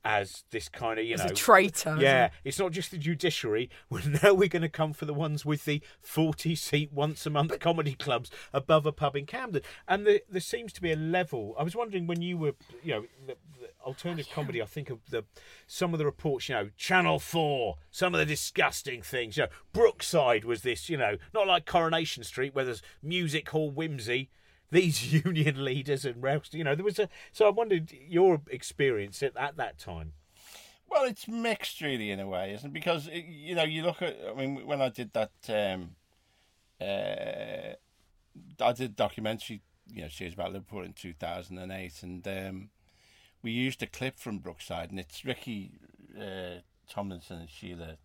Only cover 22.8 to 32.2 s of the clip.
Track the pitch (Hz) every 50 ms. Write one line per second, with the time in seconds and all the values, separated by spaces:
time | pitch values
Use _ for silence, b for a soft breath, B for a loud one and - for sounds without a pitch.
22.8 | b b b b - 147 170 180 175 160 143 156 147 - - 156 156 151 139 139
23.8 | 160 160 151 135 107 110 120 127 135 - _ _ _ _ _ _ _ _ - 165
24.8 | 185 170 147 - 117 127 143 156 147 180 185 156 151 151 147 135 139 135 127 143
25.8 | 131 139 147 131 127 139 120 117 123 135 139 156 - - - 156 165 143 139 156
26.8 | 185 208 190 - 214 185 b b b b b - 220 208 196 208 233 220 202 170
27.8 | 160 160 - 131 131 151 180 170 185 190 175 151 143 - 131 127 - - - -
28.8 | 147 135 123 107 101 98 98 - - 135 - 123 131 143 143 160 127 107 - -
29.8 | - - 90 82 80 80 76 - _ b b b b b b b b b b b
30.8 | b _ 392 311 269 254 202 - - - 220 233 226 233 220 - - - - -
31.8 | 165 147 135 120 107 104 101 98